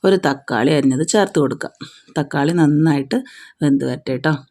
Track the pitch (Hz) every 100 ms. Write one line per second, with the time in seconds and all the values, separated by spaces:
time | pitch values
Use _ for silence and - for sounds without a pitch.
0 | 190 190 156 135 - 113 131 151 135 131
1 | 160 214 - - 139 - - _ - -
2 | _ - 143 147 143 175 151 151 160 143
3 | 131 247 262 - - _ 147 139 135 123
4 | - 127 156 147 -